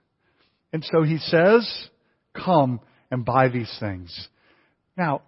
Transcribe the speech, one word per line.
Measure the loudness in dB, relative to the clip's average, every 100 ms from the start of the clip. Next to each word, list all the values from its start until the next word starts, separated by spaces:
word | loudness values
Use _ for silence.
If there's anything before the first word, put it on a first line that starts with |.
| _ _ _ _ _ _ _
And | -8
so | -2 0
he | 2 0
says, | 0 4 6 4 2 -10 -16 _ _ _ _
"Come | -10 0 2 2 -2 _ _ -10
and | -6
buy | 0 2 2
these | 0 -8 -8
things." | -8 -8 -12 -18 -20 _ _ _ _ _ _ -6
Now, | -4 -4